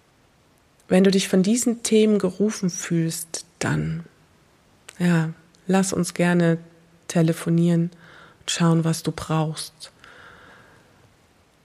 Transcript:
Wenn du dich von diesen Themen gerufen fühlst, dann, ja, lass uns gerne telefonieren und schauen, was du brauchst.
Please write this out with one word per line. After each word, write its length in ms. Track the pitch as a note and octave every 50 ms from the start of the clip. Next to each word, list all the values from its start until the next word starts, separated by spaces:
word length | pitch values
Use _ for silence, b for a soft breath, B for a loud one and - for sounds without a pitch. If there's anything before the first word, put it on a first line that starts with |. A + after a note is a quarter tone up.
| _ _ _ _ _ _ _ _ _ _ _ _ _ _ _ _ _ -
Wenn 160 | F#3 F#3 G3
du 60 | G3
dich 180 | F#3+ G3 F#3+ -
von 140 | - F#3+ F#3
diesen 400 | G3+ A3+ B3 - A#3+ A3+ A#3 -
Themen 360 | - A3 G#3+ G#3+ G#3+ G#3+ G3+
gerufen 520 | F#3+ F#3 F3+ - G3+ G#3+ G#3+ - G3 F3+
fühlst, 720 | - - - - E3+ E3 E3 E3 E3 - - - - - - _ _ _
dann, 460 | - A#2 D3 D3+ D3+ D#3+ D#3+ E3 E3+ - _ _ _ _ _ _ _ _ _ _ _ _ _ _ _ - - -
ja, 320 | F3 F3 F3 E3 D#3+ D#3+ D#3+ - _ _ _ _ _
lass 260 | - F#3 F#3+ F#3+ F#3+ -
uns 220 | - F3 - -
gerne 440 | - F3 F3 F3 F3 E3+ E3 E3 E3 - - - _ _ _ _ _ _ -
telefonieren 840 | - F3 E3 D#3+ E3 - - E3+ E3 E3+ E3+ F3 E3+ E3 E3+ F3 B B B B B B B B B B
und 100 | B -
schauen, 340 | - - E3+ E3 E3 E3 D#3+
was 180 | E3 D#3+ - -
du 80 | D#3+
brauchst. 800 | D#3+ - - - D#3+ D#3+ D#3 D#3 D#3 - - - - _ - - B B B B B B B B B B B B B B B B B B B B B B B _ _ _ _ _ _ _ _ _ _ _ _